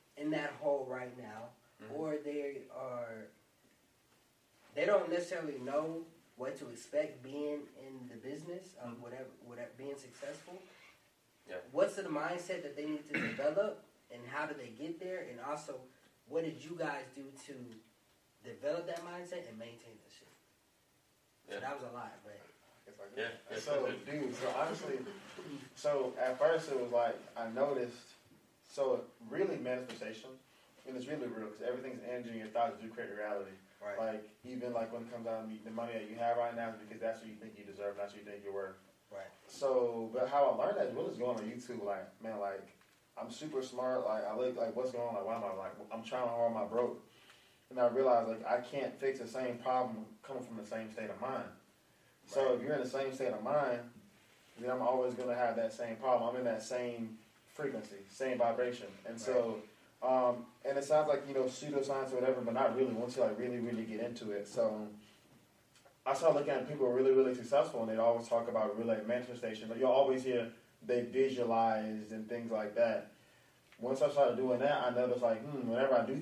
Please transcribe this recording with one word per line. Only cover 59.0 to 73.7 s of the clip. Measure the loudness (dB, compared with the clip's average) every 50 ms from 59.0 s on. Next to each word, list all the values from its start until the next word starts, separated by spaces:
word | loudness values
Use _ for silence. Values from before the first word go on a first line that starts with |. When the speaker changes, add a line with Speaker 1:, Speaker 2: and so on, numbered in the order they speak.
| -10
Speaker 3:
And | -10 -10 -4
so, | 0 4 4 4 4 4 0 -4 -8 -12 -18 -20 -20 -20 _ _ 2
Speaker 1:
Right. | 4 6 6 6 4
Speaker 3:
um, | 4 2 -4 -10 -14 -6 -2
and | 0 0 0
it | 4
sounds | 6 6 6 6 6
like, | 4 2 0 0
you | 0
know, | 2 2
pseudoscience | 2 0 -4 -6 -2 0 0 0 2 0 0 -2 0 0
or |
whatever, | 2 4 4 4 4
but | 2 0 2
not | 4 4 4 4
really | 4 2 2 2
once | 0 -2 -2 2
you, | 2 2
like, | 2 2 0
really, | -2 -2 -2 -2
really | -2 -2 -2 -2 -2
get | -4 -4 -4
into | -4 -4 -4 -6 -6 -4 -4
it. | -4 -6 -2
So | 2 2 4 4 2 0 -4 -8 -10 -14 -20 -20 -20 -20 -20 -20 -20 -20 -20 _ _ _ _ _ _ -20 -20 -20 -20 _ -2
I | 0 2
started | 6 8 8 8 8
looking | 6 4 2
at | 2 0 -2
people | 0 2 4
who | 4 6
are |
really, | 6 8 8 8
really | 8 8 6 4
successful, | 0 0 4 6 6 6 4 2 0 0
and | 0
they'd | 2 4
always | 6 6 6 4 2 2
talk | 2 2 2 2
about | 2 2 2 2 0
really, | 0 2 2 2
like, | 2 2
manifestation. | 0 0 0 0 -4 -6 -6 -4 -4 -4 -6 -6 -6
But | -2 4
you'll | 6 8
always | 8 8 8 8 4 2 2
hear | 2 2 2 0 -2 -6 -12 -20 _ _ _ -2
they | 0 2 2 2
visualized | 2 4 4 4 4 4 2 2 2 4 4 6 4 4 2 0 -2 -4 -4 -6 -8 -8
and | -8 -6 -6
things | -6 -6 -2 -2
like | -2 -2 -2 0 4
that. | 4 6 6 4 2 -2 -6 -14 -20 -20 -20 -20 _ _ _ _ _ _ _